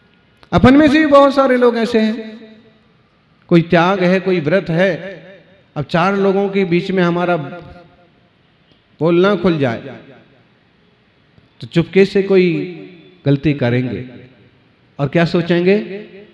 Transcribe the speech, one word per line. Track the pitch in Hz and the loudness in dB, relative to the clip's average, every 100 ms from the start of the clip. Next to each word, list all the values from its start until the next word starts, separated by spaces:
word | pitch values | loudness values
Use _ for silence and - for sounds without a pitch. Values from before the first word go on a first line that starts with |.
| _ _ _ _ - | _ _ _ _ -4
अपन | 175 247 277 | 2 4 6
में | 302 | 6
से | 311 | 4
भी | 302 | 4
बहुत | 277 277 | 4 4
सारे | 277 269 247 | 2 2 4
लोग | 247 226 | 2 2
ऐसे | 226 220 | 0 0
हैं, | 220 226 220 - - - - _ _ _ _ _ _ _ - | -2 -4 -10 -18 -20 -20 -20 _ _ _ _ _ _ _ 0
कोई | 175 | 0
त्याग | 165 170 175 196 | 2 2 2 0
है, | 180 185 | 0 0
कोई | 190 180 | 0 -2
व्रत | 147 190 160 | 0 -2 -2
है, | 165 190 156 185 175 - - _ _ _ 151 | -2 -2 -2 -10 -18 -20 -20 _ _ _ -12
अब | |
चार | 139 170 185 202 | -4 -2 0 0
लोगों | 196 190 202 | 0 0 -2
के | 196 | -2
बीच | 175 175 190 | 0 -2 -2
में | 185 | 0
हमारा | 175 170 180 170 | 0 0 -2 -4
बोलना | 139 175 - - - _ _ _ _ _ _ _ _ _ _ - 160 170 196 208 | -6 -14 -20 -20 -20 _ _ _ _ _ _ _ _ _ _ -4 0 2 2 2
खुल | 190 156 | 0 0
जाए | 131 113 135 117 - - _ _ _ _ _ _ _ _ _ _ _ _ _ - | -2 -6 -12 -20 -20 -20 _ _ _ _ _ _ _ _ _ _ _ _ _ -20
तो | 123 | -6
चुपके | 170 160 190 | -4 0 2
से | 196 196 | 2 0
कोई | 196 190 180 156 143 - - - - _ 139 | 2 2 2 -2 -8 -12 -18 -20 -20 _ -2
गलती | 139 160 | 0 0
करेंगे | 139 120 123 127 98 127 - - _ _ _ _ _ _ - | -2 -2 -2 -4 -8 -12 -18 -20 _ _ _ _ _ _ -8
और | 139 | -4
क्या | 170 | -2
सोचेंगे | 165 180 170 175 180 208 180 196 220 196 208 | 0 -2 0 0 0 0 -4 -14 -16 -20 -20